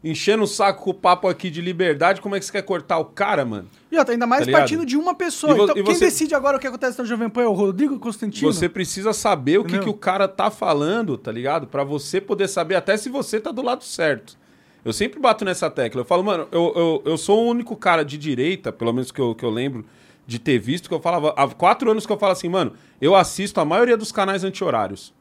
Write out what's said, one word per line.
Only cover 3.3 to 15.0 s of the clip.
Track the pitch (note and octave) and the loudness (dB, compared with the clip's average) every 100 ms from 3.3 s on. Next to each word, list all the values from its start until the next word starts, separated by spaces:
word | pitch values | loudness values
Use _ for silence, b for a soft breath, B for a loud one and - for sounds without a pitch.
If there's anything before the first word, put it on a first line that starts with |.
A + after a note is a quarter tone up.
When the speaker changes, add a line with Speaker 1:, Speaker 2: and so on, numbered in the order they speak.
| F#3 B2 | 0 -2
Speaker 1:
mano? | G#2 F2+ b b | -6 -10 b b
Speaker 2:
E | D#4+ | 0
outra, | C4 | 2
ainda | A#3 A#3+ | 2 2
mais | C4 | 2
Speaker 1:
Tá | - | 4
ligado? | - | 4
Speaker 2:
partindo | C4+ D#4+ C#4+ | 4 0 -2
de | C#4 | -2
uma | F4 | -2
pessoa. | - F4 - D4+ | -2 -4 -2 2
Speaker 1:
E | G#3+ | 4
vo-, | G#3 | 4
Speaker 2:
Então, | G#3 | 4
Speaker 1:
e | |
Speaker 2:
quem | G3 | 2
Speaker 1:
você | G#3 F#4 | 4 2
Speaker 2:
decide | - D#4 | 2 0
agora | D4 C#4 C#4 | 0 2 0
o | |
que | C#4 | -2
acontece | A#3+ C4 B3 | -4 -4 -4
na | A#3+ | -6
Jovem | A3+ A#3 | -4 -4
Pan | A3+ | 0
é | A#3+ | 0
o | |
Rodrigo | F#3+ G3 F#3 C#4+ C4+ | 2 0 0 0 -2
Constantino? | A#3 G#3+ G#3+ G#3 - | -6 -6 -8 0 0
Speaker 1:
Você | F3 E3+ | 2 -2
precisa | F#3 E3+ F#3+ G#3 | -2 -6 -4 -2
saber | G#3+ G#3+ E3+ C3 F#3 | 0 0 0 2 2
o | |
que | G#3 - | 2 -2
Speaker 2:
Entendeu? | |
Speaker 1:
que | - | -2
o | |
cara | G#3 - F#3+ F#3+ | -2 -2 0 0
tá | - G3+ | 2 -2
falando, | G#3 F#3 D3 D3+ A3+ G#3+ B2 | 0 0 0 0 0 -2 -4
tá | - | -6
ligado? | A2+ C3 D#3+ C3+ | -6 -4 -4 -4
Pra | C#3 | -4
você | C#3 D3 C#3+ F3+ | -4 -6 -4 -4
poder | F#3+ F#3 F#3+ | -2 -2 -2
saber | F#3+ D#3+ F#3 | -2 0 -2
até | F3 G#3 | 0 -2
se | B3 | -2
você | C#4 - G#3+ | -6 -4 -4
tá | C4 | -4
do | A#3 | -6
lado | B3 B3+ | -4 -4
certo. | - - D#3+ B2 - - b b b b | -8 -2 0 0 -6 -20 b b b b
Eu | A2+ | -6
sempre | A2 | -2